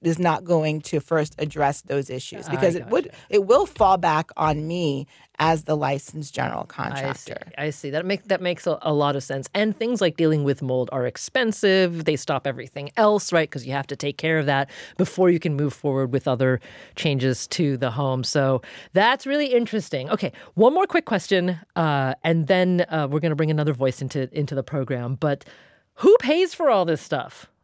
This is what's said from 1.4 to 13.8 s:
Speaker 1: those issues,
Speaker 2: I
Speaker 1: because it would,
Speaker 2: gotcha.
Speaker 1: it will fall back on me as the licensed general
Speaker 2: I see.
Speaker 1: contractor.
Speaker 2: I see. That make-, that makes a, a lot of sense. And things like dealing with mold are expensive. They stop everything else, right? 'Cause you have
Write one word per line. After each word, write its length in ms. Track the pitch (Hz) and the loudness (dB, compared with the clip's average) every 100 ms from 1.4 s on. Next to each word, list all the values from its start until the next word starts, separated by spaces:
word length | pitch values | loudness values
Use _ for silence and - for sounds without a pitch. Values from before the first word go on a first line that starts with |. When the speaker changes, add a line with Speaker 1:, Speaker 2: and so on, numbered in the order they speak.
| 151 151 139 143 | -6 -2 -2 -2
Speaker 1:
those 280 | - 139 131 | -4 -4 -4
issues, 380 | 127 - - 160 | -8 -10 -12 -6
Speaker 2:
I 40 | |
Speaker 1:
because 240 | 135 151 170 | 0 2 0
it 120 | 120 | -2
would, 180 | - - | -2 -2
Speaker 2:
gotcha. 120 | - - | -10 -2
Speaker 1:
it 160 | 208 196 | 0 4
will 200 | 269 - | 4 4
fall 320 | - 202 185 | 2 4 4
back 340 | 170 156 165 - | 2 0 -2 -2
on 280 | 156 151 156 | 0 0 -4
me 380 | 175 165 135 151 _ _ - | -4 -2 -2 -6 _ _ -2
as 280 | 156 165 156 | 0 2 0
the 100 | 151 | -2
licensed 580 | 139 139 - 156 143 | 0 -4 -6 -12 -10
general 280 | 139 135 - | -6 -4 -6
Speaker 2:
I 20 | |
see. 40 | - - - | -10 -8 -6
Speaker 1:
contractor. 460 | 139 135 - - - - - | -4 -6 -8 -12 -14 -14 -10
Speaker 2:
I 120 | 151 | -8
see. 180 | 143 143 | -8 -8
That 160 | 151 185 | -6 -4
make-, 180 | 196 - | -4 -2
that 120 | 185 | -4
makes 240 | 180 175 180 | -2 -4 -2
a, 140 | 151 | -2
a 120 | - | 0
lot 240 | 147 143 139 | 2 2 0
of 60 | |
sense. 260 | - 135 131 | -4 -8 -4
And 220 | 202 214 202 | -2 -2 0
things 240 | 226 240 | -2 0
like 160 | 180 156 | 0 2
dealing 300 | 160 156 143 | 2 2 2
with 160 | 135 | 0
mold 280 | 131 127 123 | -2 -2 -2
are 120 | 135 123 | -2 -4
expensive. 1000 | - - 262 226 214 202 190 185 170 160 | -6 -4 -2 0 0 2 4 2 0 -2
They 100 | 147 | -2
stop 320 | - 139 139 | -2 -2 -2
everything 420 | 123 123 143 143 - | -6 -10 -12 -6 2
else, 380 | 214 208 - | 4 4 2
right? 180 | 170 151 | 2 0
'Cause 140 | 139 120 | -2 -6
you 80 | |
have 140 | 139 | -4